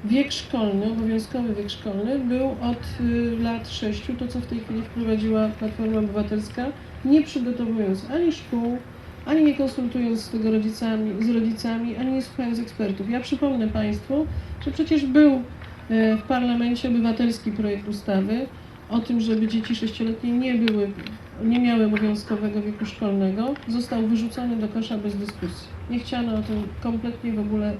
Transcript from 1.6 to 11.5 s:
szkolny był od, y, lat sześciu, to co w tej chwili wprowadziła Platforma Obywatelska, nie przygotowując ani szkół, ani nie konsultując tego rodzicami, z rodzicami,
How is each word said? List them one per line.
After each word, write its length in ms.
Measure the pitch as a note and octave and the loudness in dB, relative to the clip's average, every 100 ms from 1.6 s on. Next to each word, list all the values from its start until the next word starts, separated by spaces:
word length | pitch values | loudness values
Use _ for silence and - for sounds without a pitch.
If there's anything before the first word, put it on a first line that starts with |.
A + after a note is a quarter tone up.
| G#3 | -4
szkolny 480 | - A3 G3 G#3+ C#4 | -6 -4 -2 0 0
był 300 | B3 B3+ C4+ | 0 0 0
od, 520 | - A#3+ A#3+ - - | -2 -2 -2 -6 -2
y, 420 | A#3+ A#3 A#3 A#3 | 0 0 0 0
lat 260 | A#3 A3+ - | -2 -2 -6
sześciu, 460 | - G#3+ G#3 - | -6 -4 -4 -6
to 120 | A#3+ A#3+ | -6 -4
co 140 | B3 | -6
w 60 | A#3+ | -4
tej 140 | A#3 | -6
chwili 220 | A3 A3 | -4 -6
wprowadziła 680 | A3+ A#3 A3+ A3 A3 A3 G#3+ | -6 -4 0 2 2 2 2
Platforma 500 | G#3+ G#3+ G#3+ A3 A3 | 0 -6 -2 0 2
Obywatelska, 680 | G#3 G#3 G#3 G#3+ G#3 - B3+ D4 - - | 0 0 0 -2 -4 -4 -6 -6 -12 -6
nie 180 | B3+ D4+ | 6 6
przygotowując 880 | D4 C#4+ B3 A#3+ A3+ A3+ G3+ F#3+ - | 6 0 -2 0 0 0 2 0 -2
ani 220 | C#4+ F4 | 2 2
szkół, 460 | D4+ - A#3+ A#3 B3 - - - - - | 0 -2 -2 0 -2 -8 -16 -16 -14 0
ani 180 | D#4 | 6
nie 100 | D4+ | 6
konsultując 760 | C#4 C4+ C4 A#3+ B3 A#3 A3+ - | 6 0 0 -2 0 0 0 -2
tego 200 | A3+ A3 | 0 2
rodzicami, 760 | A3 G#3+ A3 A3+ A3 A3 F#3+ | 4 2 0 0 0 0 0
z 60 | A3+ | 2
rodzicami, 680 | A#3 A3+ | 4 2